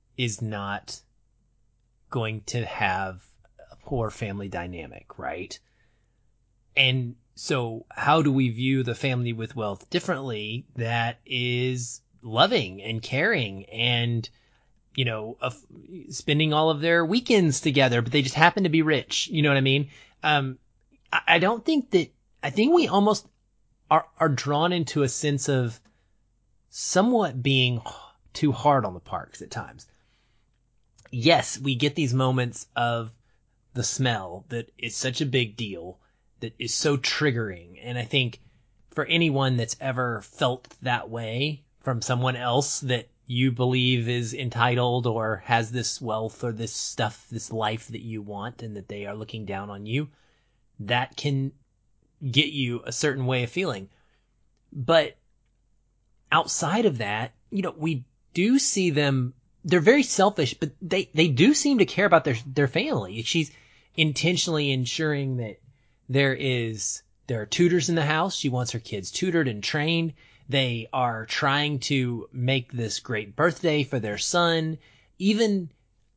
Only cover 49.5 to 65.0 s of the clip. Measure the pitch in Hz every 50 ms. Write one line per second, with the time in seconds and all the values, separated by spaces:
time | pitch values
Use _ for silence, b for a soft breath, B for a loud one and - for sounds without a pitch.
49.5 | 98 98 101 104 101 101 104 110 120 143 151 147 - _ _ _ _ _ _ _
50.5 | _ _ _ _ _ - 107 98 123 123 135 - - - - 143 139 135 135 135
51.5 | - _ _ _ _ _ _ _ _ _ _ _ _ _ 151 127 117 143 151 147
52.5 | 156 139 127 120 120 120 - 117 117 - - 147 127 135 127 127 131 123 123 117
53.5 | - 180 190 160 110 95 98 - _ _ _ _ _ _ _ _ _ _ _ _
54.5 | _ _ _ _ - 143 120 165 165 160 147 - - _ _ _ _ _ _ _
55.5 | _ _ _ _ _ _ _ _ _ _ _ _ _ _ _ _ - 165 156 -
56.5 | - - 170 160 185 233 233 190 135 113 107 101 104 110 123 - - _ _ _
57.5 | - 196 185 170 - 156 151 165 156 127 127 - _ _ _ _ _ 170 185 226
58.5 | 262 277 - - - 202 180 175 139 147 147 139 135 131 123 127 - _ _ _
59.5 | _ _ - 156 180 175 147 208 269 294 247 - - - 190 208 202 - 143 117
60.5 | - - 160 147 - - 190 160 190 196 - - - 156 170 165 131 120 175 269
61.5 | 294 - - 285 277 214 180 - - 180 202 190 175 160 - 147 120 113 - 139
62.5 | 131 143 143 131 - 170 254 311 269 131 98 90 104 113 110 - - 165 151 -
63.5 | b b b b b b b b b 165 160 151 131 - 156 175 180 - - 175
64.5 | 160 151 147 139 135 127 127 120 - -